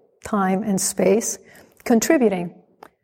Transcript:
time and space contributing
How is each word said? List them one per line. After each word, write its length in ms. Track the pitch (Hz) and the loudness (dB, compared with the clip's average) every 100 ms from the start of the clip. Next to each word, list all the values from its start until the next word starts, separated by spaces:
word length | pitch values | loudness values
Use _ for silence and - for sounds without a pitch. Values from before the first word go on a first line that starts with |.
| _ _ | _ _
time 400 | - 208 190 190 | -6 -2 0 -2
and 160 | 220 190 | -2 -2
space 600 | - - 185 208 - - - - - _ | -2 0 2 2 0 -10 -16 -20 -20 _
contributing 680 | - 226 226 330 220 180 175 - _ _ - _ | 0 0 2 2 2 0 -8 -12 _ _ -20 _